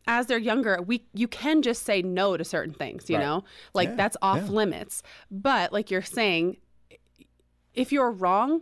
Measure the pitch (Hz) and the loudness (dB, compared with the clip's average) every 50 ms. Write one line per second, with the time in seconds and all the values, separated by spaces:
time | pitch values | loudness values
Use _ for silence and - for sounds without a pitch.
0 | _ - 233 240 247 226 262 233 220 214 220 277 254 220 190 175 180 185 240 240 | _ 0 0 0 2 0 0 0 0 0 0 0 2 2 0 0 0 -2 -2 -4
1 | - _ _ 196 240 233 - - 220 294 320 320 269 247 233 - - - 208 190 | -4 _ _ -2 -2 -2 -2 -4 -2 2 2 4 4 2 0 -2 0 0 0 2
2 | 175 185 180 180 196 202 185 160 165 - - 165 - 160 147 - 151 127 - - | 2 0 0 2 2 2 2 0 -2 -4 -4 -4 -4 -4 -6 -8 -10 -10 -10 -12
3 | - - 165 151 - 143 151 180 196 - - - - - _ 196 180 185 226 240 | -6 -2 -2 0 0 0 -2 -4 -6 -8 -18 -20 -20 -6 _ 0 0 0 0 0
4 | 196 214 - - - 190 190 165 196 196 196 214 214 196 - - - - - - | 0 -2 0 0 0 0 0 0 0 0 0 0 2 0 -2 -4 -8 -10 -10 -12
5 | - - - - - _ 196 196 202 269 262 220 180 - - 208 - - 190 185 | -12 -14 -20 -20 -20 _ -12 -4 0 2 2 2 2 0 0 -4 -2 0 -2 -4
6 | 190 - - 240 226 202 175 165 165 180 196 - _ _ _ _ _ _ - - | -4 -4 -2 0 0 2 2 2 0 0 -2 -6 _ _ _ _ _ _ -20 -20
7 | _ _ _ _ - _ _ _ _ _ _ _ _ _ _ 240 254 - 277 285 | _ _ _ _ -20 _ _ _ _ _ _ _ _ _ _ -4 -2 0 2 2
8 | 262 240 233 185 185 180 185 202 233 269 311 330 | 2 2 0 0 2 2 4 4 4 2 0 -2